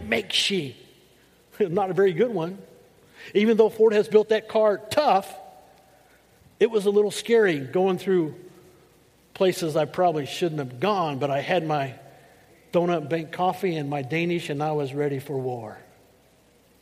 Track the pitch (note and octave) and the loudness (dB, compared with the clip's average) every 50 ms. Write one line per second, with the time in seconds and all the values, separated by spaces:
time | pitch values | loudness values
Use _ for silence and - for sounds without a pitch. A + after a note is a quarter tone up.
0 | - G#3+ A3+ A3+ G3+ - - - - - G3+ F3+ D3 B2+ A#2 - - - _ _ | -6 -4 -4 -4 -2 -2 -2 -2 0 0 0 -2 -4 -6 -10 -16 -20 -20 _ _
1 | _ _ _ _ _ _ _ _ _ _ - - G#3+ E3+ E3 G3+ G3 F#3+ F3 F3 | _ _ _ _ _ _ _ _ _ _ -6 -4 -2 -2 0 0 -2 0 2 2
2 | G3+ G3 E3+ D#3 A#3 B3+ A3 E3+ D#3+ F3 G3 G3 - - - - _ _ _ _ | 2 2 4 2 0 0 0 -2 -4 -4 -6 -10 -16 -20 -20 -20 _ _ _ _
3 | _ _ _ - - - - G3+ G#3+ A3+ A3+ G#3 A3 G#3 - - A3 A3+ G#3 G#3+ | _ _ _ -20 -16 -4 0 2 4 4 6 6 4 4 4 4 2 4 4 2
4 | G3+ - G3 G#3+ G#3 - A3 G#3+ G#3+ - - A3 G#3+ G#3+ G3+ - - - - D4 | 2 4 4 4 4 4 2 -2 -2 0 0 2 2 2 2 0 -4 -4 -2 0
5 | D4+ B3+ F#3+ F#3+ - - - - - - - - - - _ _ _ _ _ _ | 2 4 2 2 0 -2 -10 -18 -20 -20 -20 -20 -20 -20 _ _ _ _ _ _
6 | _ _ _ _ _ _ _ _ _ _ _ - - A#3 A3+ G#3+ F#3+ G#3 G3+ G#3 | _ _ _ _ _ _ _ _ _ _ _ 0 0 2 2 0 0 2 4 4
7 | G#3 G3 - - - - A#3 A3+ G#3 F#3+ D#3+ C#3 C3 B2 A#2+ F3+ F#3 F#3+ F#3 - | 2 2 0 -4 -2 2 4 4 4 4 2 0 -2 -2 0 0 2 2 0 0
8 | - F#3+ F#3 F3+ D#3+ D3 - - - - - - - - - _ _ _ _ _ | 0 0 2 2 2 0 -4 -10 -18 -20 -20 -20 -20 -20 -20 _ _ _ _ _
9 | _ _ _ _ _ _ - - G3 F#3 E3+ - E3+ D#3 D3 D#3+ D3+ D3 - - | _ _ _ _ _ _ -2 0 2 2 2 0 -2 -2 0 0 0 0 0 0
10 | F#3 F3 D#3+ D#3 C3+ C3 - - F#3 E3 D#3 D3 C#3 B2+ B2 B2 F3+ G3+ G#3+ F#3+ | 2 2 2 0 -4 -6 -4 -4 -2 -2 -2 -4 -6 -8 -6 -4 -2 0 0 0
11 | E3+ D3+ C#3 B2+ C#3+ C#3 C#3 C#3 - C#3 F#3 F3 D#3+ D#3 D3+ D3 C#3 C3+ A#2+ - | 0 -2 -2 -2 -2 -2 -2 -2 -2 0 0 0 0 0 -2 -2 -2 -4 -8 -12
12 | - - - - - - _ _ _ _ _ _ _ _ - F3 E3+ F3 F3 D#3+ | -20 -20 -20 -20 -20 -20 _ _ _ _ _ _ _ _ 0 2 2 2 0 -2
13 | D3+ C3 E3 E3 D#3 - - - F3+ F#3 F3+ - G3+ F#3 E3 D#3 C#3+ C#3 D3 C#3+ | -2 -4 -4 -4 -4 -6 -6 -2 -2 -2 0 -2 -2 -4 -2 -4 -4 -4 -4 -6
14 | C3 A#2+ D#3+ E3 E3+ F3 F3 E3+ D#3+ - D3 C#3 D3+ D#3 D3+ D3+ C#3+ C3 C3+ C#3+ | -4 -4 -2 -2 -2 -2 -2 -4 -4 -4 -4 -4 -4 -2 -2 -2 -4 -4 -2 -2
15 | D3 C#3+ C#3 C3+ C#3 - C#3+ C3+ B2+ B2+ B2 A#2 A2 G#2+ - - - - _ _ | -2 -2 -2 -4 -6 -6 -6 -6 -4 -4 -6 -8 -10 -12 -14 -16 -20 -20 _ _
16 | _ _ _ _ _ _ _ _ _ _ _ _ _ _ _ _ | _ _ _ _ _ _ _ _ _ _ _ _ _ _ _ _